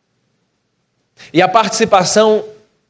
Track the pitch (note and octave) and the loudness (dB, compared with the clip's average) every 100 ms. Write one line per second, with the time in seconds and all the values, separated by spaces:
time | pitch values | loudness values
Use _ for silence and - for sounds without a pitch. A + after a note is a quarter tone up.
0 | _ _ _ _ _ _ _ _ _ _ | _ _ _ _ _ _ _ _ _ _
1 | _ _ - D#3 F#3 A3+ G#3 - A3 G3 | _ _ -6 -2 0 0 -2 -2 0 0
2 | F3 G#3 A3 G#3+ - - _ _ | 0 2 2 0 -4 -16 _ _